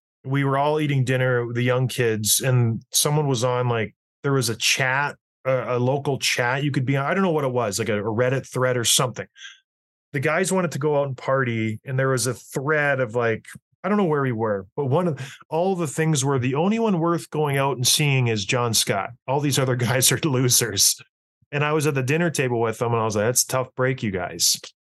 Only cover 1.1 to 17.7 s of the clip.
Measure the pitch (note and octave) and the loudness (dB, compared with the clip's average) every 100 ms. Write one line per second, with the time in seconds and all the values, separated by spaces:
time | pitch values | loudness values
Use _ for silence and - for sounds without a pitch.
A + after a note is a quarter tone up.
1.1 | B2+ B2+ B2 A#2 A#2+ B2 B2 B2+ - A#2+ | 2 2 0 -2 -2 0 2 0 0 0
2.1 | A2 G#2+ - C3+ B2+ A#2 A2+ - - D3+ | 0 0 0 2 2 2 0 -2 0 2
3.1 | D3+ C#3+ B2 B2+ B2 B2 A#2 G#2 - _ | 2 2 0 0 0 0 -2 -4 -8 _
4.1 | _ C#3+ C3+ A#2+ A2 - - C3 C3+ C#3+ | _ 0 0 0 -2 0 0 0 0 -2
5.1 | - _ _ C3 C3 A2 B2 B2 C#3 D3 | -6 _ _ -2 -2 0 0 0 0 -2
6.1 | C3 - - A#2+ C#3 C#3+ C#3 C3 C#3 C#3 | -2 0 0 0 0 0 0 0 0 0
7.1 | F#3+ F#3+ D#3 C#3 B2 A2+ F#2+ G#2+ G#2 G#2 | 0 2 0 0 -2 -2 -2 -2 -2 -2
8.1 | A2 B2+ C3 - C3 B2+ B2 A2+ - B2+ | 0 0 0 -4 -2 0 0 2 2 0
9.1 | G#2 F#2+ - - - _ _ _ _ _ | -4 -14 -16 -20 -20 _ _ _ _ _
10.1 | C#3+ D3+ D#3+ F#3+ F#3+ E3+ C#3 D3+ C#3+ C#3+ | -4 0 0 0 0 -2 -2 0 0 0
11.1 | B2+ - C3+ B2 A2+ A2 G#2+ - C3 C3+ | -4 -2 0 0 -2 -2 -4 -4 0 0
12.1 | B2+ A#2+ A#2 - D3+ C3+ D#3 C#3+ C3+ A#2+ | 0 -2 -6 -8 -6 -2 0 2 0 -2
13.1 | A#2+ A#2 G#2+ - - _ _ F#3 G#3 F3+ | 0 0 -2 -6 -20 _ _ -2 0 2
14.1 | D3 C3+ A2 A2+ G2+ F#2+ - C#3 D3+ F3+ | 2 0 0 -2 -2 -4 -6 0 0 0
15.1 | C3 C3 - - D#3+ F#3 F#3 D#3 D#3+ D#3+ | -2 -8 -16 -6 -2 -2 -2 -4 -2 0
16.1 | D3 C#3 C3+ B2+ C3+ F#3 A3+ A3+ F3+ E3+ | 0 0 0 0 0 0 2 0 2 0
17.1 | E3 - - D3+ C#3 C3+ | -2 -4 -4 0 0 0